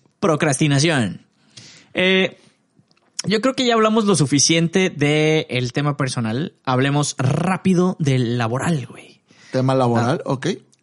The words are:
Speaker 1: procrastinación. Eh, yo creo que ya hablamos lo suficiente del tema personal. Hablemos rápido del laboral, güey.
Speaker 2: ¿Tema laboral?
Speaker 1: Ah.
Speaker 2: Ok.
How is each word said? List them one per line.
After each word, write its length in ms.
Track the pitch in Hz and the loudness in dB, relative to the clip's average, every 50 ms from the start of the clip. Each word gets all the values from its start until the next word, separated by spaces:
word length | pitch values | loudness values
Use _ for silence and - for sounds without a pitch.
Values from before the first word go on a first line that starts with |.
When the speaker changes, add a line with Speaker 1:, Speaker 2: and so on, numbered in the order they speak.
| _ _ _ - | _ _ _ -4
Speaker 1:
procrastinación. 1040 | - 190 156 143 175 151 135 - 165 147 143 135 147 175 160 135 110 95 85 - - _ _ _ _ _ - - - - - - - _ - | 0 0 0 2 2 0 0 2 2 2 2 2 2 2 2 0 0 -2 -4 -10 -16 _ _ _ _ _ -20 -20 -20 -20 -20 -20 -20 _ -4
Eh, 440 | - 185 185 190 190 190 - - _ _ _ _ _ _ _ _ _ _ _ _ _ _ _ _ - - | -2 0 2 2 2 0 -2 -4 _ _ _ _ _ _ _ _ _ _ _ _ _ _ _ _ -10 -4
yo 160 | 175 202 220 | -2 -2 0
creo 140 | 214 262 262 | 0 0 -2
que 120 | - 262 | 0 0
ya 80 | 240 233 | 0 2
hablamos 300 | 226 214 220 214 226 214 | 2 2 2 2 2 2
lo 100 | 202 196 | 2 2
suficiente 760 | 151 151 127 147 139 - - 165 165 170 160 - 190 190 185 | 2 2 2 2 2 2 2 2 2 2 0 0 0 0 0
del 840 | - 143 143 143 151 151 151 156 156 160 - - - 123 123 120 - | 0 -2 0 0 2 2 2 2 2 0 -2 -2 -4 -4 -4 -4 -4
tema 240 | 147 143 147 139 | -4 -4 -4 -2
personal. 580 | - 143 127 - 123 117 110 110 131 170 - _ _ - | -4 -4 -4 -4 -4 -4 -4 -4 -4 -6 -8 _ _ -4
Hablemos 500 | - 127 127 135 139 143 147 147 - - - | -2 0 0 2 2 0 0 -2 -2 -4 -4
rápido 800 | 127 127 135 147 165 185 190 - - 190 185 170 180 185 185 - | -2 -2 -2 -2 -2 -2 -4 -2 0 0 2 2 2 0 0 -2
del 400 | 160 139 131 127 123 113 120 123 | -2 0 0 0 0 -2 -2 -2
laboral, 480 | 117 110 120 135 - 175 170 143 113 | -2 -4 -4 -4 -2 -2 -2 -4 -4
güey. 360 | - - - - - - _ _ _ _ _ - - - | -8 -14 -20 -20 -20 -20 _ _ _ _ _ -16 -6 -2
Speaker 2:
¿Tema 220 | 127 127 135 131 | 0 0 2 2
laboral? 460 | 131 127 120 117 113 113 120 151 - - | 2 2 2 2 2 2 0 -2 -2 -2
Speaker 1:
Ah. 60 | - | -4
Speaker 2:
Ok. 180 | 139 127 139 156 214 - _ _ _ _ | -6 -4 -4 -6 -6 -6 _ _ _ _